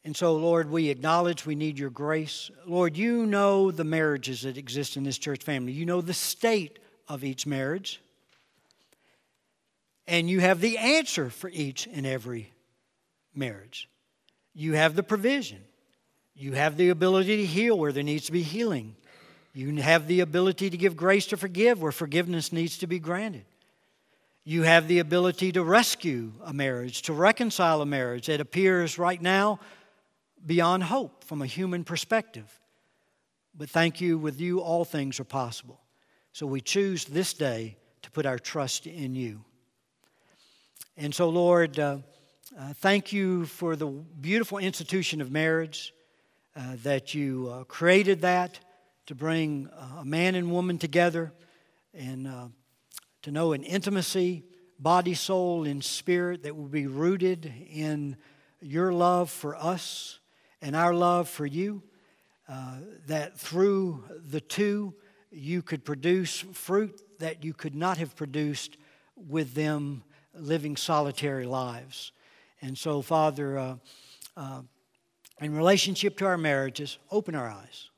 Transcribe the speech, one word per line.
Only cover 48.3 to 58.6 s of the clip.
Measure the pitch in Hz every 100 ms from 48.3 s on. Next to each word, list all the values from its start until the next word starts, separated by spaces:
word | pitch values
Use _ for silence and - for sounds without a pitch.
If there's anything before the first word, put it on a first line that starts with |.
| 180 180 - _ _ _ _ -
to | 135
bring, | 156 160 156 143 139
uh, | - 135 147
a | 143
man | 160 180 185
and | 175
woman | 175 180 175
together | 165 160 175 165 160 - _ _ _ _ _ -
and, | 127 131 135
uh, | 127 123 113 _ _ _ - _ _
to | -
know | 147 165
an | 143
intimacy, | 143 190 202 196 170 190 180 175 - _ _ _
body, | 147 180 180 165
soul, | - 185 180 170 151
and | 143
spirit | - - - 180 175 180
that | 147 151
will | 143
be | 147 139
rooted | 135 165 190 185 175 151 120 180
in | 151 151 151 143 135 - _ _ _